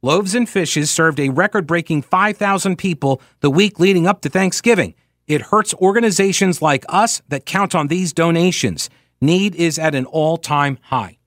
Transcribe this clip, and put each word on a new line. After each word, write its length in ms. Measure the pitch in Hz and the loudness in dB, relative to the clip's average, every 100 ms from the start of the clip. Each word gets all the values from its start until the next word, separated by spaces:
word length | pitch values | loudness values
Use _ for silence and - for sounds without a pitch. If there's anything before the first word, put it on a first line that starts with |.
Loaves 320 | 127 165 196 226 | 2 0 2 -2
and 120 | 233 | -2
Fishes 440 | 196 165 - 147 | -2 -2 -2 -2
served 280 | - 160 147 | 2 0 2
a 100 | 139 | -2
record-breaking 720 | 131 196 214 147 170 165 156 | 0 0 -2 -2 -4 0 -4
five 340 | - 185 202 208 | 0 0 0 0
thousand 380 | 208 196 196 180 | -2 -2 -2 -2
people 460 | 196 165 143 135 _ _ | -4 -2 -2 -2 _ _
the 100 | 143 | 0
week 300 | 139 208 - | 2 2 2
leading 260 | 180 185 170 | 2 4 2
up 160 | 202 | 0
to 80 | 143 | -2
Thanksgiving. 640 | 185 190 - 233 220 104 - _ _ _ | -2 -2 0 0 2 0 -6 _ _ _
It 160 | 151 | -4
hurts 320 | 113 214 208 - | 0 0 0 0
organizations 880 | 185 202 233 180 196 180 190 175 | 2 2 0 2 0 2 0 0
like 240 | 156 139 - | 0 -2 -2
us 340 | 180 220 - _ | 0 0 -2 _
that 180 | 139 - | -10 -4
count 260 | 190 196 | -2 0
on 140 | 180 143 | -2 -2
these 260 | 175 185 | -2 -2
donations. 760 | - 165 165 180 165 117 82 - _ _ _ | 0 2 2 2 0 -4 -4 -10 _ _ _
Need 360 | 139 180 202 165 | 2 2 0 -2
is 240 | 170 156 | -2 0
at 160 | 160 143 | -2 -2
an 100 | 131 | -4
all-time 720 | 160 156 165 - 147 143 131 | -2 -2 -2 0 0 2 -2
high. 340 | _ 127 95 - | _ -6 -6 -14